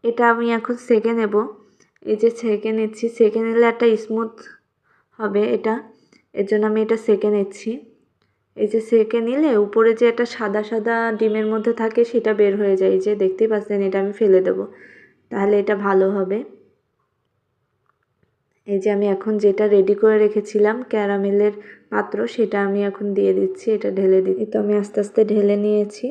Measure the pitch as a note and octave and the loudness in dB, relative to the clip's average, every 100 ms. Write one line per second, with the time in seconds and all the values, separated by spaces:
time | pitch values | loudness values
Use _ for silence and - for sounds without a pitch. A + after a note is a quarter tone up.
0 | A#3 A#3 A#3 A#3 A#3 A3+ A3 A#3+ - A3+ | -4 0 2 2 0 -2 -4 -8 0 0
1 | A3 A#3 G#3+ G#3 B3 - _ _ _ _ | 2 -2 0 -2 -2 -10 _ _ _ _
2 | - G#3+ A#3 A#3 A#3 G#3 A3 A3 A3 A3 | -6 0 0 0 -4 -4 -2 -2 -4 -4
3 | A#3 A3+ G#3+ A3 A3+ A3+ A#3 A#3 A#3+ A3 | -8 2 2 2 0 2 2 4 2 2
4 | - A3 A3 - - - _ _ _ _ | -2 -4 -4 -10 -20 -20 _ _ _ _
5 | _ - G#3+ G3+ A3 A3 A3 A3+ - _ | _ -8 -2 0 0 0 -2 -4 -8 _
6 | _ _ _ - G3+ G#3+ G#3+ G#3+ A3 A3+ | _ _ _ -6 0 0 2 0 0 -2
7 | A3 G3+ G#3+ G#3 G3 - A3+ B3+ - _ | 0 0 2 0 -2 -8 -10 -10 -14 _
8 | _ _ _ _ _ - G#3+ A3 A3 A3+ | _ _ _ _ _ -6 -2 -2 2 2
9 | G#3+ A#3 A3+ C4 D#4 A3 G#3 A3+ A3+ A3+ | 2 0 -2 0 2 2 2 2 2 4
10 | A#3+ A#3 A#3+ - G#3+ G#3 G#3 A3+ G#3+ A#3 | 2 2 -4 -4 -4 -4 -2 -4 -2 -2
11 | A3+ A3 A3 G#3+ G#3+ A3 A3 A#3 A3 A3+ | -2 0 0 0 -2 -2 -2 -2 -2 0
12 | A#3 A#3+ G#3+ G#3 G#3 G3 G3+ F#3+ F#3+ F#3+ | 0 0 0 2 2 2 0 2 2 2
13 | G3 G#3 F#3+ F#3 A3 G#3+ G3+ G3+ G3 F#3+ | 0 0 -2 0 0 0 -2 -2 0 -2
14 | G3 G3+ G#3+ F#3 F#3 F#3 G#3 - - - | -4 0 4 4 4 -2 -6 -14 -20 -20
15 | _ _ _ G3+ G3+ G#3 G3+ G3+ G3+ F#3+ | _ _ _ -2 2 2 0 -2 2 2
16 | F#3+ G3+ F#3 G3+ C#4 - _ _ _ _ | 2 0 -2 -4 -8 -18 _ _ _ _
17 | _ _ _ _ _ _ _ _ _ _ | _ _ _ _ _ _ _ _ _ _
18 | _ _ _ _ _ _ - G3+ G3+ G3+ | _ _ _ _ _ _ -6 -2 0 0
19 | G#3 F#3+ A3 G#3+ G#3 G3 G#3+ G3+ F#3+ G3+ | 0 -2 -2 0 2 2 2 4 2 4
20 | A3 G#3+ G#3+ G#3+ G#3 G#3+ G#3 A#3 B3 A3 | 4 4 2 0 -4 0 0 0 -4 -4
21 | G3+ G3+ G3 G3+ G#3 G#3 - - _ G#3+ | -2 -2 0 2 0 -2 -18 -20 _ -4
22 | G#3 G#3 A#3 A#3+ G#3 G3+ G3 G3+ G3+ G3 | -4 -4 -6 -2 -2 0 -2 -2 -2 -4
23 | G#3 G3 G3 F#3+ F#3+ F#3+ - G#3+ G#3 F#3+ | -4 0 0 2 -2 -4 -4 -2 -2 0
24 | F#3+ F#3+ F#3+ F#3+ G#3+ A3 G#3 G#3 G3+ - | 2 2 2 -2 -2 -2 0 0 0 -4
25 | G#3 - G#3+ G#3 G3+ G#3 G#3 G#3 G#3 - | -2 0 2 2 2 2 2 0 -2 -6
26 | B3 | -10